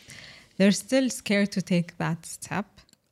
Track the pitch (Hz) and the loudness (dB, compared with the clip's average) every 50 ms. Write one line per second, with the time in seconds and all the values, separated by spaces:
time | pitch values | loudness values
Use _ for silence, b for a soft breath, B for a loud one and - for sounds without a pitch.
0 | B B B B B B B B B B B - 190 202 190 - - - 254 269 | B B B B B B B B B B B 2 4 4 4 2 0 0 0 2
1 | 269 240 - - - - 208 202 202 196 - 196 165 - 180 175 165 170 - - | 2 0 -2 -4 -4 0 0 2 0 0 -2 -4 -2 0 0 0 0 -2 -6 -6
2 | 160 156 165 165 - - - - - - 160 175 214 _ _ - - _ _ _ | -4 -4 -4 -6 -8 -14 -16 -16 -12 -8 -6 -6 -6 _ _ -20 -20 _ _ _
3 | _ _ | _ _